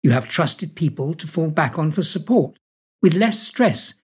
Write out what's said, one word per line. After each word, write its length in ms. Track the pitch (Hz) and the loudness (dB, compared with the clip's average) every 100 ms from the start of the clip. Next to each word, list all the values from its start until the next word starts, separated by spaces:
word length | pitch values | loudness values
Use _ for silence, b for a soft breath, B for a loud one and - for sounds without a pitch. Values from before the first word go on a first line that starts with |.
You 80 | - | 4
have 180 | 123 - | 2 0
trusted 480 | - 151 - 160 - | -2 -2 -4 -10 -4
people 380 | 156 - 139 | -4 -2 -6
to 140 | 160 156 | -6 -6
fall 240 | - 160 | -4 -2
back 260 | 156 139 - | 0 -2 0
on 140 | 156 | -2
for 100 | 151 | 0
support, 560 | 156 180 - 240 131 _ _ _ _ _ | -4 -6 2 2 2 _ _ _ _ _
with 140 | 175 | 2
less 260 | 170 220 214 | 4 0 0
stress 540 | - - 233 120 - - | -8 0 2 2 -8 -14